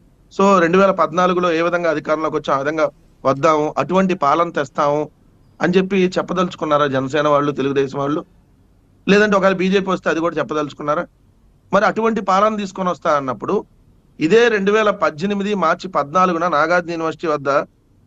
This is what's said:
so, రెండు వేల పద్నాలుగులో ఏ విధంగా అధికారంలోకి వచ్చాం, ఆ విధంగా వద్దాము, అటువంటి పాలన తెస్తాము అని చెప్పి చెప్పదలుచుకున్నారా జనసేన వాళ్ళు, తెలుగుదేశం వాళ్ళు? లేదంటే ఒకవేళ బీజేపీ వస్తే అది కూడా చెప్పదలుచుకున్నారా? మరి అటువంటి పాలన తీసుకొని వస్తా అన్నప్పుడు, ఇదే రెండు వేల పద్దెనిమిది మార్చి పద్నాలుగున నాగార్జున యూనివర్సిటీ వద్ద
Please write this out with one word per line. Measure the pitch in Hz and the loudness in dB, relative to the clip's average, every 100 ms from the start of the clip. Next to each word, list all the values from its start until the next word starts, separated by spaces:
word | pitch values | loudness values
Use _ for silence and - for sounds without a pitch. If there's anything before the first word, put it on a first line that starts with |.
| _ _ _ - | _ _ _ 0
so, | 196 190 | 4 4
రెండు | 165 185 | 4 4
వేల | 196 185 | 4 2
పద్నాలుగులో | 151 165 180 180 180 160 | 0 2 0 2 0 0
ఏ | 170 | 0
విధంగా | 175 170 | 0 -2
అధికారంలోకి | 151 156 156 156 151 | -2 -2 -2 -2 -4
వచ్చాం, | 156 139 | -2 -2
ఆ | |
విధంగా | 139 156 147 _ _ _ 131 | -2 0 -2 _ _ _ -2
వద్దాము, | 135 160 156 151 - | 2 2 2 0 -2
అటువంటి | 139 185 190 - | 0 2 0 0
పాలన | 139 160 170 156 | 2 2 0 -2
తెస్తాము | 147 - 147 151 147 _ _ _ _ - | -6 -2 0 0 -4 _ _ _ _ -4
అని | 165 185 | 0 2
చెప్పి | 185 196 185 170 | 2 0 0 -2
చెప్పదలుచుకున్నారా | 151 180 180 - 156 147 147 131 | -4 -4 -4 -4 -2 0 2 -2
జనసేన | 131 147 147 | -2 -2 2
వాళ్ళు, | 143 147 139 | 2 0 -2
తెలుగుదేశం | 139 135 135 139 | -2 -2 -2 -4
వాళ్ళు? | 143 160 - _ _ _ _ _ _ _ - | -4 -4 -8 _ _ _ _ _ _ _ 2
లేదంటే | 202 214 196 | 2 4 2
ఒకవేళ | 190 185 | 2 0
బీజేపీ | 185 196 190 | 0 0 0
వస్తే | 180 185 | -4 -2
అది | 160 | -2
కూడా | 170 151 | -2 -4
చెప్పదలుచుకున్నారా? | 131 151 147 131 147 156 - _ _ _ _ _ - | -4 -4 -6 -8 -4 -4 -6 _ _ _ _ _ -2
మరి | 196 208 | 0 0
అటువంటి | 202 226 220 190 | 0 -2 -2 0
పాలన | 190 214 214 | 2 2 0
తీసుకొని | 190 196 185 | -8 -6 -6
వస్తా | 160 170 147 | -4 0 0
అన్నప్పుడు, | 135 104 151 196 - _ _ _ _ - 160 | -2 -6 -4 -4 -6 _ _ _ _ -6 2
ఇదే | 220 240 214 | 4 4 2
రెండు | 196 220 | 0 2
వేల | 214 190 | 2 0
పద్దెనిమిది | 156 151 196 202 196 202 | -2 -2 -4 -4 -4 -2
మార్చి | 160 180 190 151 | 0 -2 -4 -4
పద్నాలుగున | 143 180 185 165 175 147 | -2 0 0 0 -2 0
నాగార్జున | 160 175 165 170 | 2 0 -2 -6
యూనివర్సిటీ | 160 160 160 | -6 -4 -4
వద్ద | 147 139 143 185 _ _ _ | -2 0 -2 -2 _ _ _